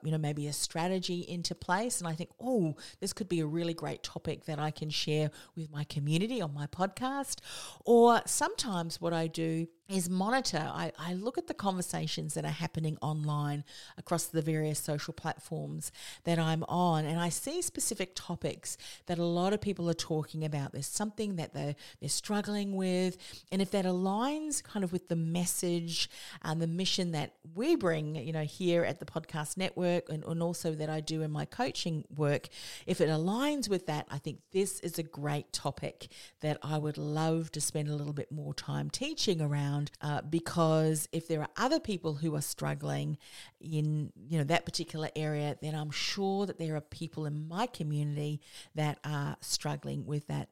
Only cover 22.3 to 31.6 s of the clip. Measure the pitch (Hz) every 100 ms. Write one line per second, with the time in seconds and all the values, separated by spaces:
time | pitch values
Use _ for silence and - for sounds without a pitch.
22.3 | 208 202 208 202 190 185 180 185 180 -
23.3 | - - 190 190 202 185 180 190 202 262
24.3 | 302 311 285 - 214 185 180 - 165 160
25.3 | 175 175 - 180 170 170 165 - - -
26.3 | - - 160 165 170 185 - 175 156 147
27.3 | - 160 165 277 330 190 156 151 156 127
28.3 | 160 151 - 180 170 104 - 160 165 160
29.3 | 156 151 - 190 - 180 175 - 156 -
30.3 | 165 170 170 165 156 151 156 151 160 156
31.3 | 151 147 -